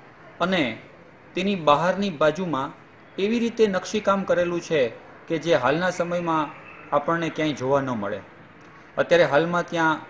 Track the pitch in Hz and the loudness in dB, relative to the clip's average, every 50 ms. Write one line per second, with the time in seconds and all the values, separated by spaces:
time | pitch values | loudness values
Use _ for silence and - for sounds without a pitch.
0 | - - - - - - - - 135 180 190 175 139 117 113 - - - - - | -20 -20 -20 -20 -20 -18 -6 -4 -2 0 0 0 0 -2 -4 -8 -14 -20 -20 -20
1 | - - - - - - - 175 185 202 202 175 151 147 143 147 165 185 180 190 | -20 -20 -20 -20 -20 -10 -6 -4 -2 -2 -2 2 4 4 4 4 4 0 0 0
2 | 202 196 160 135 156 151 151 190 190 170 139 131 139 - - - - - - - | -2 -4 0 2 2 2 2 0 -2 -2 -2 -2 -4 -6 -8 -14 -20 -20 -20 -20
3 | - - - - 196 214 233 233 233 233 226 - 220 208 190 185 - - - 208 | -20 -14 -6 -4 -2 0 0 0 -2 -2 2 2 2 2 2 -2 -4 -4 -4 -2
4 | - 196 196 196 185 - 175 175 175 175 175 175 - - 165 147 123 113 - - | 0 0 0 0 0 0 0 0 0 0 -2 -4 -2 -2 0 0 0 0 -2 -8
5 | - - - - - - 165 160 143 170 160 135 120 131 147 165 180 180 175 - | -16 -20 -20 -16 -8 -6 -4 -2 2 2 2 4 4 2 2 2 0 -2 -2 -2
6 | 170 175 175 175 175 165 160 156 147 147 - - - - - - - - 143 147 | -2 -2 -4 -2 -2 0 0 0 -2 -4 -8 -14 -20 -20 -20 -20 -6 -2 -2 -2
7 | 143 170 165 165 165 156 - 156 156 151 135 117 127 131 143 139 135 131 123 110 | 0 0 0 0 -2 -4 -2 -2 -2 -2 -2 -2 0 0 0 0 0 -2 -4 -4
8 | 101 101 104 95 - - - - - - - - - - - - - - - - | -4 -6 -8 -8 -10 -16 -20 -20 -20 -20 -20 -20 -20 -20 -20 -20 -20 -6 -4 -4
9 | 135 - 175 170 165 135 139 147 165 170 175 175 165 - 170 165 160 160 156 - | 2 4 4 4 4 4 4 2 2 2 0 -2 -4 -2 -2 0 0 0 0 -2
10 | - | -6